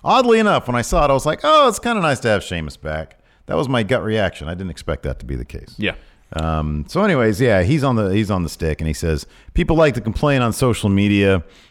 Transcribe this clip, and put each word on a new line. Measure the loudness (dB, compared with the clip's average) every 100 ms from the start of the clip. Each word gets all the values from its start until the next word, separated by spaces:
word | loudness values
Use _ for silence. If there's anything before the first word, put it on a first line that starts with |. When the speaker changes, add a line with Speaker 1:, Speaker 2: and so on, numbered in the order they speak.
Speaker 1:
Oddly | 2 2 4 4
enough, | 4 2 0
when | -4
I |
saw | 0 2
it, | 4
I |
was | 2 0
like, | -2
"Oh, | 4 6 4
it's | 2
kinda | -4 0
nice | 0 0
to | 0
have | 0
Sheamus | -2 -8 -8 -10
back." | -8 -8 -10 _ _ _ -6
That | -4
was | -2
my | -2
gut | 0 -2
reaction. | 0 0 -2 -4 -10
I |
didn't | -8 -10
expect | -10 -8 -6
that | -6 -8
to | -8
be | -8
the |
case. | -8 -14 -16 -6
Speaker 2:
Yeah. | -6 -6 -18 _ _
Speaker 1:
Um, | -6 -4 -2 -2 -6 -4
so | -2
anyways, | 0 2 0 2
yeah, | 2 2
he's | 2 0
on | 0 0
the, | 0
he's | 0 0
on | -2
the | -4
stick, | -4 -4 -4
and | -4
he |
says, | -4 -2 -4 -6 -20 -6
"People | -2 0 4
like | 2
to | 2
complain | -4 -2 0 2
on | 0
social | 0 0 0 0
media." | 2 4 4 4 2 -2 -20 _